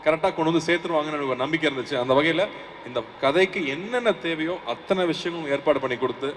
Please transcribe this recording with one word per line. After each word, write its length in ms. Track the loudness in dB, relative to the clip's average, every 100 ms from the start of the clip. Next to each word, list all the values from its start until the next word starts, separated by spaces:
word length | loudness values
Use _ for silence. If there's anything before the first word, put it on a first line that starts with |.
கரெக்டா 260 | 2 2 2 2
கொண்டு 160 | 2
வந்து 160 | 2 2
சேர்த்துருவாங்கன்னு 460 | 0 2 0 0
எனக்கு 200 | -2 -2
ஒரு 80 | -2
நம்பிக்கை 220 | 0 0 0
இருந்துச்சு. 260 | 0 -4 -2
அந்த 100 | 4 4
வகையில 260 | 4 2 0 -4 -14 -14 -6
இந்த 100 | -6 -6 0
கதைக்கு 380 | 2 4 2 2 -4 -4
என்னென்ன 380 | -4 0 0 0 -2
தேவையோ 300 | -2 -2 -4 -4
அத்தனை 320 | -6 0 0 2
விஷயங்களும் 400 | 0 -4 -4 -2 0
ஏற்பாடு 260 | 2 2
பண்ணி 140 | 2 -2
கொடுத்து 260 | -2 -2 -6